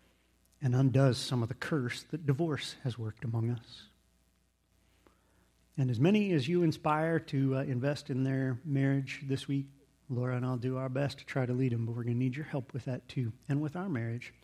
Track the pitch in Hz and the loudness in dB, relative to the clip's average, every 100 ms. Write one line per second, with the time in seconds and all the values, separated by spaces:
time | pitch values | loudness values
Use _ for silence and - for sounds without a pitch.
0 | _ _ _ _ _ - 139 120 135 127 | _ _ _ _ _ -4 2 4 6 6
1 | 135 117 - 123 110 131 - 160 120 - | 6 4 0 -2 -2 -4 -2 -2 -2 -6
2 | - 165 147 135 170 131 - - 127 117 | -8 -6 0 0 0 -2 -6 -6 -6 -4
3 | 110 - 117 113 113 117 - - - _ | -8 -6 -4 -2 -2 -4 -8 -20 -20 _
4 | _ _ _ _ _ _ _ _ _ _ | _ _ _ _ _ _ _ _ _ _
5 | - _ _ _ _ _ _ - 127 113 | -20 _ _ _ _ _ _ -2 0 4
6 | 160 214 202 165 123 175 165 - 156 151 | 4 4 4 2 2 2 2 2 0 2
7 | 160 165 - 135 135 131 139 123 139 147 | 2 0 0 0 2 2 0 0 0 -2
8 | - 131 131 135 131 120 156 139 135 139 | -4 -2 0 0 0 -2 -2 2 2 2
9 | 135 - 139 135 - 139 139 - _ _ | -2 -6 -4 -4 -2 -4 -4 -12 _ _
10 | - 123 123 123 127 127 123 131 131 131 | -6 -2 0 0 -2 -2 -2 -2 -2 0
11 | 139 - - 139 123 123 131 117 117 120 | -2 -4 -4 0 2 2 2 2 -2 -2
12 | 120 120 131 127 151 143 113 143 - 123 | -2 2 0 -2 -6 -6 -6 -8 -6 -6
13 | - 139 113 - - 143 151 175 196 127 | -6 -4 -4 -4 -2 -2 -2 -4 -4 -2
14 | 117 120 - - | -2 -4 -8 -20